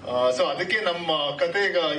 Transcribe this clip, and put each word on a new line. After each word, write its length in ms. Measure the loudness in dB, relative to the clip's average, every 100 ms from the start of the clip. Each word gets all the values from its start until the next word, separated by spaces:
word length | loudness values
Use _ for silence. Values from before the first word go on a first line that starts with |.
| -4
ಆ, 200 | 2 2
so 160 | 2 0
ಅದಕ್ಕೆ 340 | 0 -2 0
ನಮ್ಮ 580 | 0 -2 -2 -2 -2 0
ಕತೆ 320 | 0 2 0
ಈಗ 80 | 2 0